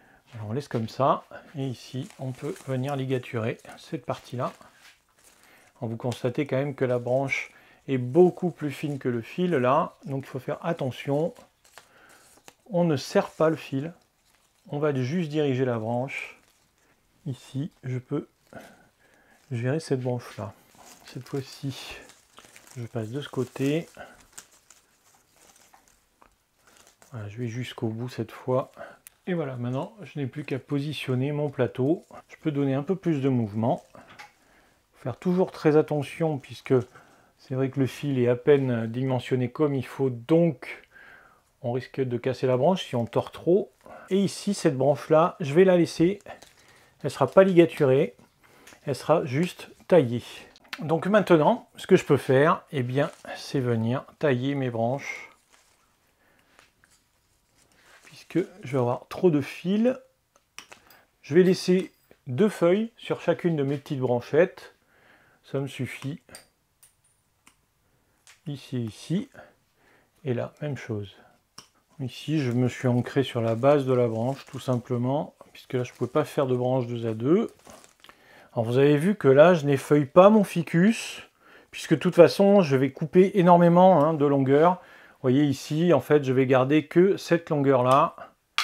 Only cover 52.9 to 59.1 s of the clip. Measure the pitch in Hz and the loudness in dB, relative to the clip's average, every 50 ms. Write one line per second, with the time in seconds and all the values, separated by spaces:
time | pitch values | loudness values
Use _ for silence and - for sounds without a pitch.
52.9 | 127 135 147 170 - _ _ - - - - - - 143 123 123 117 113 110 113 | -2 -2 -4 -4 -6 _ _ -16 -16 -14 -14 -6 -6 -4 -2 0 -2 -2 -2 -2
53.9 | 123 143 - - _ _ - 151 131 123 127 139 143 139 135 127 117 113 113 117 | -4 -4 -6 -12 _ _ 0 0 0 0 -2 -4 -4 -4 -4 -4 -4 -4 -4 -4
54.9 | 131 143 - - - - - - _ _ _ _ _ _ _ _ _ _ _ _ | -4 -6 -8 -12 -14 -14 -16 -20 _ _ _ _ _ _ _ _ _ _ _ _
55.9 | _ _ _ _ _ _ _ _ _ _ _ _ _ - _ _ _ _ _ _ | _ _ _ _ _ _ _ _ _ _ _ _ _ -20 _ _ _ _ _ _
56.9 | _ _ _ _ _ _ _ _ _ _ _ _ _ _ _ _ _ _ _ _ | _ _ _ _ _ _ _ _ _ _ _ _ _ _ _ _ _ _ _ _
57.9 | _ _ _ - 147 - - _ - 160 185 - - - - 123 131 135 123 120 | _ _ _ -20 -20 -20 -20 _ -4 -4 -4 -4 -10 -18 -14 -6 -2 -2 -2 -2
58.9 | 131 - - _ | -2 -6 -8 _